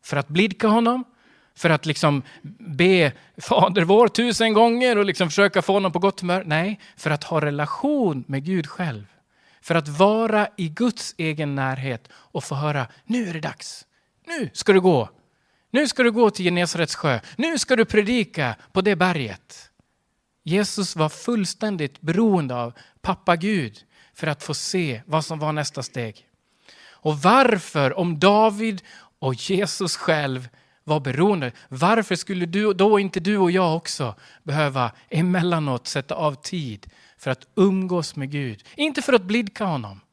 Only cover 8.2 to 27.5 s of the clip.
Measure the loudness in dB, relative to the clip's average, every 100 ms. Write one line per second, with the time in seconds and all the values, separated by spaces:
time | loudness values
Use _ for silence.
8.2 | -4 -6 -2 -4 -4 -6 -8 -8 -14 _
9.2 | _ _ _ _ 0 0 0 4 4 4
10.2 | 2 0 0 -2 -6 0 -2 -2 -10 -6
11.2 | -4 -2 -4 -2 -2 -4 -6 -6 _ -20
12.2 | _ -10 -6 -4 -2 -2 -6 _ _ -4
13.2 | -4 -6 -8 -10 -16 -18 -20 _ _ _
14.2 | -12 -8 -8 -4 4 4 6 2 0 _
15.2 | _ _ _ _ _ 0 0 2 2 4
16.2 | 2 2 0 0 0 -2 -4 -2 -2 -2
17.2 | -4 -4 -2 -2 0 2 4 2 2 -2
18.2 | -2 -4 -4 -4 -4 -2 0 2 0 0
19.2 | -6 -10 _ -20 -20 _ _ _ _ _
20.2 | _ _ -4 -2 -2 -4 -6 -2 -2 -2
21.2 | -4 -2 -2 -4 -6 -4 -6 -6 -4 2
22.2 | 2 2 0 -4 -8 -10 -20 _ -6 -4
23.2 | 0 0 0 -2 -4 -10 _ _ _ -8
24.2 | -6 -6 -8 -8 -4 -4 -4 -6 -4 -4
25.2 | -2 -6 -4 -4 -6 -8 -10 -8 -10 -12
26.2 | _ _ _ _ _ -20 -20 _ -4 2
27.2 | 4 6 4